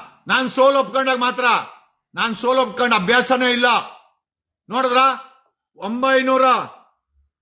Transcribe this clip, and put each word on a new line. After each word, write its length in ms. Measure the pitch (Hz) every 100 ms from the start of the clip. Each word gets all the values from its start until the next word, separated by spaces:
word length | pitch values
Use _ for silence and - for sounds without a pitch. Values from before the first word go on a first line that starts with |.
| - _ 160
ನಾನ್ 220 | 233 254
ಸೋಲ್ 280 | 262 262 277
ಒಪ್ಕೊಂಡಾಗ 400 | 214 254 262 247
ಮಾತ್ರ, 280 | 247 247 247 190 113 - _ _ _ 170
ನಾನ್ 200 | 226 214
ಸೋಲ್ 240 | 240 262
ಒಪ್ಕೊಂಡ 340 | 247 185 240
ಅಭ್ಯಾಸನೇ 580 | 226 180 247 247 254 254
ಇಲ್ಲ. 140 | 240 247 208 - - _ _ _ _ _ _ -
ನೋಡಿದ್ರ 280 | 233 262 247 269 247 - _ _ _ _ 151
ಒಂಬೈನೂರ 680 | 190 240 269 262 262 262 262 226 139 - _ _ _ _ _ _